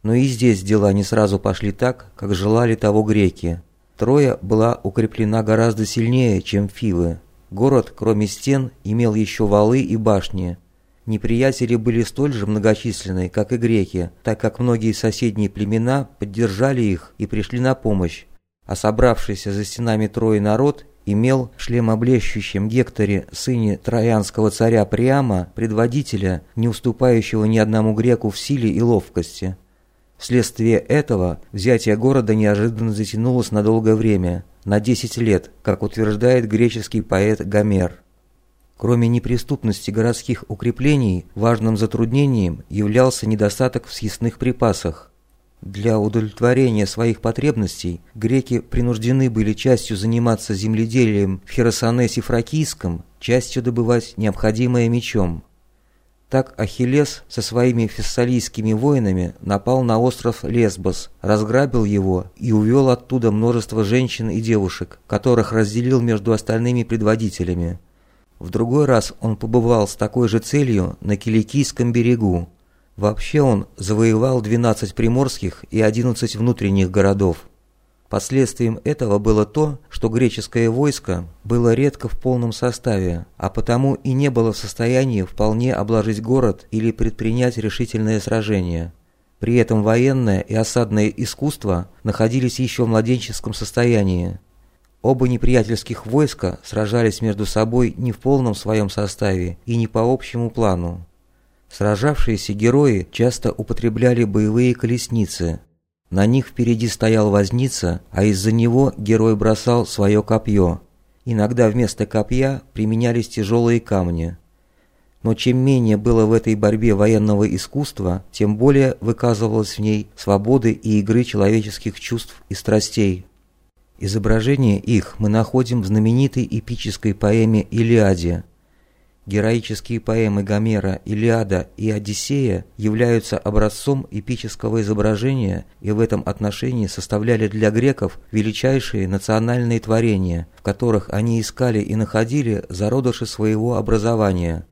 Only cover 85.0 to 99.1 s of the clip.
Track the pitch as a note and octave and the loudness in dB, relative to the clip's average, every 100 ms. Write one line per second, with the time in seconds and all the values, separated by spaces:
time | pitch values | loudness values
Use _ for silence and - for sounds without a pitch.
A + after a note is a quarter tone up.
85 | C3+ G#2+ F2+ - G#2+ A2 B2+ - G#2 A2+ | 2 -2 -4 -2 0 2 0 -2 0 0
86 | G#2 G#2+ A2+ C3 A#2+ F#2+ - A2 A2+ A2 | 0 -4 0 2 2 -2 -6 -2 -2 0
87 | A2 - A2+ A#2+ B2 A#2+ G#2+ - A#2+ A2+ | -2 -2 -2 0 0 0 -6 -4 -4 -2
88 | G#2+ G#2+ - A2+ G#2+ G2+ F2+ E2 E2 - | 0 -2 -2 -2 0 -2 -2 -4 -6 -12
89 | _ _ _ _ G#2 A#2+ A2+ A2 G#2 A2+ | _ _ _ _ 0 2 4 2 2 2
90 | C3 C3 A#2 F#2+ - A2 A2 B2 A2 G#2 | 2 2 2 0 0 -2 -2 -2 0 0
91 | G#2 - A#2+ - D3 - G#2 F2 F#2 _ | 0 -2 -8 -4 -6 -4 -2 -2 -4 _
92 | G#2+ - A2+ B2+ B2 - B2+ - A#2 A2 | -6 0 0 2 -2 -2 -4 -2 0 2
93 | A2+ B2+ - - G#2+ A2 A2 - A#2+ A#2 | 2 -2 -4 -8 -8 -8 -4 0 2 2
94 | F#2+ F2+ F2 F#2 _ _ _ _ _ _ | 2 0 -4 -8 _ _ _ _ _ _
95 | A#2 B2+ B2+ A#2+ B2 B2 G#2 A2+ - A2 | -2 2 0 2 4 4 2 -4 -6 -12
96 | A2 C3 D3+ - F#2+ - - G#2 G#2+ A#2 | -2 0 0 -2 -6 -6 -6 -4 0 2
97 | A2+ G2 A2+ G2+ G#2 G#2+ A2 A#2+ A#2+ - | 0 0 -4 -2 -2 0 0 2 0 -2
98 | B2 G#2+ B2+ C#3 A#2+ G2+ G2+ A2 G2+ - | -6 -2 0 0 0 -4 -2 0 0 -2
99 | G2+ | -6